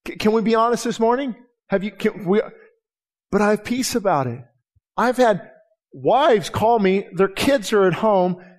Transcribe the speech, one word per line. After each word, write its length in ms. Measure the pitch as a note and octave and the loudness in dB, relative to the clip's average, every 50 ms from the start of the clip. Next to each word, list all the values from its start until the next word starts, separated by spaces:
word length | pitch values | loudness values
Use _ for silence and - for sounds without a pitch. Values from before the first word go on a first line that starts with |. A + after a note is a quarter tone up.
| - | -16
C-, 100 | - - | -14 -8
can 160 | F3+ - G#3+ | -2 -2 0
we 100 | G#3+ A3+ | 0 0
be 120 | G3+ A3+ A3 | 0 2 2
honest 300 | A3 A3+ A#3+ A#3+ - - | 2 2 0 0 -2 -4
this 160 | A#3+ - - | -6 -2 0
morning? 340 | A3+ A3+ A#3+ C4 C#4+ C4 G#3 - - _ _ _ _ - | 0 0 0 0 -2 -6 -8 -10 -16 _ _ _ _ -4
Have 140 | G3 G3 | -4 -4
you, 80 | F3+ G#3+ | -4 -6
can 360 | - - - G#3+ - F3+ - | -8 -4 -4 -4 -4 -4 -2
we, 160 | E3+ G3 G#3+ - - - - - _ _ _ _ _ _ _ _ _ _ _ _ - | 0 0 0 0 -4 -10 -20 -20 _ _ _ _ _ _ _ _ _ _ _ _ -4
"But 100 | - G3+ | 0 0
I 100 | G#3 G#3 | 2 2
have 140 | G#3+ G#3 - | 0 -2 -2
peace 300 | - A#3+ C4 A#3+ - - | -4 -4 -4 -4 -4 -4
about 320 | A#3 G3+ G3 E3+ C#3+ C3 | -2 0 0 0 0 -2
it. 140 | B2 A#2 C3 - _ _ _ _ _ _ _ _ _ - | -4 -6 -10 -14 _ _ _ _ _ _ _ _ _ -4
I've 220 | - G#3+ B3+ A#3+ | -2 -2 0 2
had 340 | B3 B3+ A3+ G3+ E3 - - - _ _ _ _ _ _ _ | 2 2 2 2 0 -4 -14 -20 _ _ _ _ _ _ _
wives 600 | - C#3 B2+ D3+ G#3+ C4 D4 E4 A#3+ G#3 C#3+ - | -12 -4 0 2 2 4 4 4 2 2 0 -2
call 280 | - - G#3 A3+ A#3+ A3+ | -4 0 0 2 2 2
me, 280 | G3 F#3 F#3+ G3+ - - F#3 | 2 2 0 0 -2 -4 -2
their 140 | E3+ G3 F#3+ | 0 0 0
kids 440 | G3 - - C4+ C#4 C4 F#3+ - | 0 -2 0 0 0 0 0 0
are 140 | A3 G3+ F#3+ | 2 2 2
at 80 | F#3 E3 | 2 0
home, 500 | - - A3 G#3 F#3 F3+ F#3 F3 F3+ - - - | 0 0 2 2 2 2 0 -2 -6 -10 -20 -20